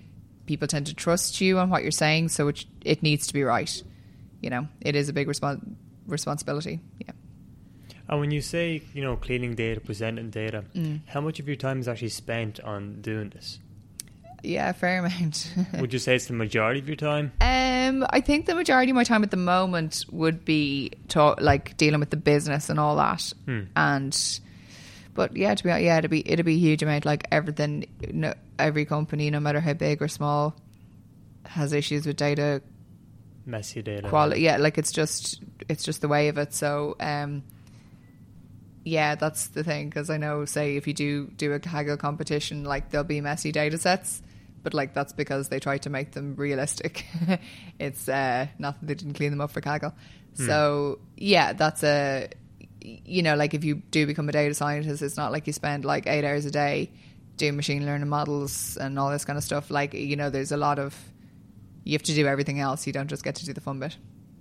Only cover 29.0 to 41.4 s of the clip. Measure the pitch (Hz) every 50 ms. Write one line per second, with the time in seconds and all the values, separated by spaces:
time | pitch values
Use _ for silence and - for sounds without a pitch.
29 | 151 - 156 151 151 147 151 147 147 147 147 151 165 151 143 - 151 151 147 -
30 | 147 156 - - 147 147 147 147 147 156 - - - - - - - - - -
31 | - - - - - - - - - - - 165 143 139 147 147 143 - 147 147
32 | 156 147 143 - 143 143 147 147 147 147 143 139 - - - - - - - -
33 | - - - - - - - - - 127 113 107 - - - 120 101 107 104 101
34 | 101 101 151 151 151 151 - - 165 160 - 139 147 156 151 160 151 - - 160
35 | 156 160 - - - - - - - - - - - - 156 - - 156 156 -
36 | 156 147 147 147 151 151 143 147 143 - - - 151 143 147 147 147 147 - -
37 | - 151 147 147 147 143 143 139 139 - - - - - - - - - - -
38 | - - - - - - - - - - - - - - - - - 160 160 156
39 | 151 147 151 147 151 156 151 - - - - 151 156 170 147 147 147 147 - 151
40 | 147 165 156 151 151 151 147 147 147 - - 151 151 147 139 143 - 151 143 -
41 | 147 147 147 143 139 - - -